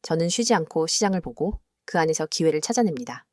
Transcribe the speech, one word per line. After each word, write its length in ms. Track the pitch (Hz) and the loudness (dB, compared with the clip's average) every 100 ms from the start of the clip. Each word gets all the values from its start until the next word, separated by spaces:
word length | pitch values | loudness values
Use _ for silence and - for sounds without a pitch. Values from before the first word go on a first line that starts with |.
저는 260 | - 160 170 | -2 0 0
쉬지 260 | - 233 208 | 0 2 2
않고 320 | 160 165 160 | 2 -2 0
시장을 340 | - 208 190 | 0 2 0
보고 380 | 131 117 175 - _ _ - | -4 -4 -4 -4 _ _ -4
그 140 | 180 | 0
안에서 260 | 160 156 156 | 2 0 -2
기회를 340 | - 160 151 | 2 2 2
찾아냅니다. 640 | - 240 220 139 240 120 _ | 0 0 2 0 -8 -12 _